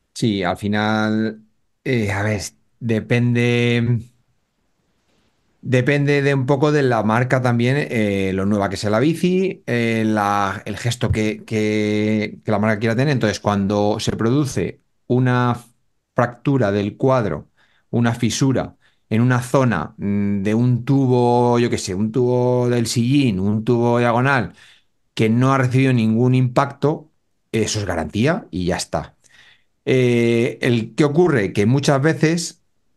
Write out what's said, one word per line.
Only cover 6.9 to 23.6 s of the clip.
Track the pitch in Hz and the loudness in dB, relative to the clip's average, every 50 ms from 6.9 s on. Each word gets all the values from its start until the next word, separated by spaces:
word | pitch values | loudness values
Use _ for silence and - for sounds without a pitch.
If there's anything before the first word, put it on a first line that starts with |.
| 120 110 104 | 0 0 0
marca | 107 110 120 127 127 139 127 120 | 2 2 2 2 2 0 0 2
también, | 123 120 117 120 123 135 143 147 - | 2 2 2 2 2 0 0 -2 -2
eh, | 127 113 107 101 98 98 95 95 95 | -2 0 0 0 0 0 -2 -2 -2
lo | 95 98 | -2 0
nueva | 101 107 101 98 98 | 0 0 0 0 -2
que | 98 | -2
sea | - - 104 | -4 -2 -2
la | 107 113 | 0 2
bici, | 131 160 160 165 180 180 185 185 190 - - - - | 2 0 0 0 0 0 0 0 0 -2 -4 -8 -6
eh, | - 120 120 117 117 113 113 110 | -4 -2 -2 0 0 0 0 0
la, | 110 110 107 101 101 101 101 101 98 95 104 - | 0 0 0 0 0 0 0 0 -2 -4 -6 -8
el | 113 101 | -10 -10
gesto | - - 120 117 - - 104 | -6 -4 -4 -4 -2 -2 -2
que, | - 110 107 107 107 - - | 0 0 -2 -2 -4 -6 -8
que, | - 113 107 107 107 107 107 104 104 107 104 107 107 110 107 107 - - - - | -6 -4 -2 0 0 0 0 0 0 0 0 0 0 0 -2 -2 -4 -8 -10 -4
que | - | -4
la | 107 101 | -2 0
marca | 107 110 110 98 | 0 0 0 0
quiera | 117 113 113 | 0 -2 0
tener. | 120 135 156 139 | 0 0 0 0
Entonces, | 120 113 104 98 - | 0 0 0 -2 0
cuando | - 104 101 101 98 98 104 104 104 104 104 107 | -2 0 0 0 0 0 0 2 2 0 0 -2
se | - - 101 | -2 -4 -4
produce | 92 107 113 127 147 147 127 - 107 85 76 - - _ _ _ _ _ | -2 -2 0 0 0 -2 -2 -2 -4 -4 -4 -6 -10 _ _ _ _ _
una | - 123 127 127 127 123 123 123 123 120 123 - - _ _ _ _ _ _ _ _ _ | -2 0 0 2 2 2 2 2 0 -2 -4 -8 -16 _ _ _ _ _ _ _ _ _
fractura | - 120 120 - - _ 143 139 131 113 98 101 | 0 0 0 -2 -6 _ 0 0 2 2 2 2
del | 104 101 104 - | 0 -2 -2 -4
cuadro, | - - 135 131 127 110 95 76 73 - - _ _ _ _ _ _ _ _ | -2 0 2 2 2 0 -2 -4 -6 -8 -14 _ _ _ _ _ _ _ _
una | - 120 120 117 117 | -2 0 0 0 0
fisura | 117 - 107 - - 139 135 123 98 80 87 - _ _ _ _ _ _ _ | 0 -2 -2 0 0 0 0 0 0 -2 -6 -10 _ _ _ _ _ _ _
en | 107 110 120 | -2 0 2
una | 127 127 123 127 | 2 0 0 -2
zona, | - - 143 131 120 101 80 78 - - - | 0 0 2 2 2 0 -2 -4 -6 -10 -8
mm, | 90 101 101 101 101 101 101 101 95 | -6 -4 -2 -2 -2 -2 -2 -2 -2
de | 104 107 | 0 0
un | 113 123 123 123 120 123 | 2 2 2 0 0 0
tubo, | 131 139 139 135 123 127 123 123 120 120 120 120 120 120 120 | 0 0 2 2 2 2 2 2 2 2 2 2 2 2 2
yo | 120 117 | 0 0
qué | 117 - | -2 -4
sé, | - - 92 | -4 -6 -4
un | 95 110 110 110 | -4 -4 -2 0
tubo | 139 123 123 123 123 123 123 123 123 123 120 | 0 0 0 0 0 0 0 0 0 0 0
del | 120 120 117 | 0 -2 -2
sillín, | - - 120 117 123 139 147 135 123 98 90 | -2 -2 -2 0 2 2 2 2 2 0 0
un | 95 101 104 110 | 0 -2 -2 -2